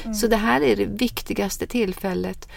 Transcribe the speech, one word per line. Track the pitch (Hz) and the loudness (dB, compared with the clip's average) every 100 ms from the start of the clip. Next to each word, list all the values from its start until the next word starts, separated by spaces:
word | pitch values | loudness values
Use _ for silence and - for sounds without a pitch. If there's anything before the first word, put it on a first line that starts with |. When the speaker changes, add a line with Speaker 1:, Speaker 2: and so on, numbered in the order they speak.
Speaker 1:
Mm. | 233 | -6
Speaker 2:
Så | 214 214 | 0 2
det | 214 | 4
här | 226 247 | 4 4
är | 285 202 | 4 4
det | 202 | 2
viktigaste | 202 247 - - - 202 - 180 | 0 -2 -2 -6 -2 -2 -2 -4
tillfället. | 247 202 180 196 180 185 185 - | -2 -2 -2 -4 -2 -4 -6 -14